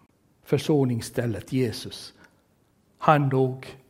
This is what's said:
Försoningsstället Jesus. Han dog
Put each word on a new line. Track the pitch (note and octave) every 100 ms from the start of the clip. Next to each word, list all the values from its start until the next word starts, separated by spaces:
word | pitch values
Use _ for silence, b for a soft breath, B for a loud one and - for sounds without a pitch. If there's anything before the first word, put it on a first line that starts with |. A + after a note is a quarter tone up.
| _ _ _ _
Försoningsstället | - C#3 - D3+ C3 A#2 - - A#2+ G2 -
Jesus. | C3 B2 - G2 - - b b b _ _ _ _ _ _
Han | - D3 C#3
dog | C3 C3 C3 - -